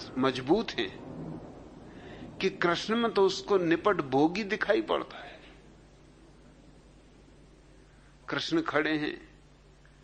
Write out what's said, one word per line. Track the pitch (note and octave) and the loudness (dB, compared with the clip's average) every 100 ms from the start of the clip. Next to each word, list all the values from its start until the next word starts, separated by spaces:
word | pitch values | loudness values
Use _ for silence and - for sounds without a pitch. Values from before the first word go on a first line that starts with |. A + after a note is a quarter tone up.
| - - | -8 0
मजबूत | C3+ B2+ B2+ G3 A3+ | 0 2 2 2 2
हैं | - G2+ - - - - - - - - - - - - - - - | -2 -4 -6 -14 -12 -10 -10 -14 -16 -18 -18 -18 -18 -16 -16 -14 -4
कि | F#3+ | -2
कृष्ण | - F3 E3+ - A3+ | 2 2 2 0 0
में | A#3 | 2
तो | G3 F#3+ | 4 4
उसको | F3+ - G3+ | 4 2 2
निपट | F3 E3 G#3 F#3 C#3 | 4 4 4 2 2
भोगी | C3+ D#3 F#3 G#3 | 4 4 2 -4
दिखाई | D#3+ - G#3 | -2 2 2
पड़ता | - D3 - - | 2 -2 -2 -12
है। | - - - - - - - - - - - - - - - - - - - - - - - - - - - - - - - | -16 -18 -20 -20 -20 -20 -20 -20 -20 -20 -20 -20 -20 -20 -20 -20 -20 -20 -20 -20 -20 -20 -20 -20 -20 -20 -20 -20 -20 -18 -6
कृष्ण | C#3+ - E3 | -6 -2 -2
खड़े | D#3+ D3 D3+ D#3 | 0 0 0 0
हैं, | D3+ - - - - - - - - - | -2 -8 -12 -20 -20 -20 -20 -20 -20 -20